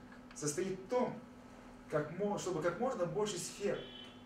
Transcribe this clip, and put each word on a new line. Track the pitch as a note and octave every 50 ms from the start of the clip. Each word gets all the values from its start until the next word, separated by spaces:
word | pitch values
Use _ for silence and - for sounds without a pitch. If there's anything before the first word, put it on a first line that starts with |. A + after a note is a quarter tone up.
| - - - - - - -
состоит | - D3 D3 - F3+ F#3+ F#3+ F#3 -
в | -
том, | - B3 B3 - - - - - - - - - - - - - - - - - -
как | D#3 D3+ D3 - E3+ F#3
мо-, | G#3 G#3 G3+
чтобы | - - F#3 E3 D#3
как | D#3 F3 - G#3
можно | B3 C4 B3 F#3+ F3
больше | D#3 D#3 G#3 G#3+ G#3 F3+ E3+
сфер | - - - - G3+ F#3 - - - - - - - - - - -